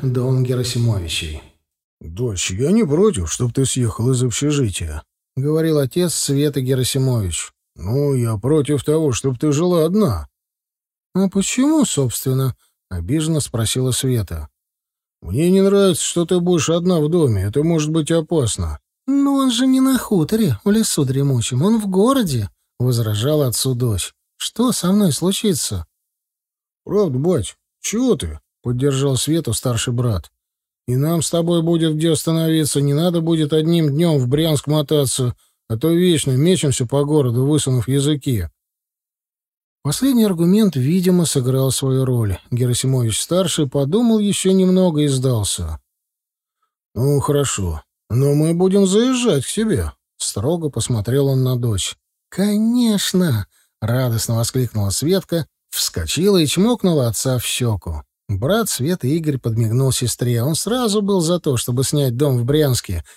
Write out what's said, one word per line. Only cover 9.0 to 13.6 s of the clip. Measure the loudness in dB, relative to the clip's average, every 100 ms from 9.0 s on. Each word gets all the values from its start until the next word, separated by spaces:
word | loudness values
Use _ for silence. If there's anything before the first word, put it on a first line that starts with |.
| 0
чтоб | -2 -4 -2
ты | 0
жила | 0 2 2 2
одна». | 2 0 -2 -8 _ _ _ _ _ _ _ _
«А | -2 0
почему, | 0 -2 0 2 2 2
собственно?» — | 0 -2 -2 -2 0 0 -4 _ _ -10
обиженно | -8 -4 -2 0 -2
спросила | -2 -2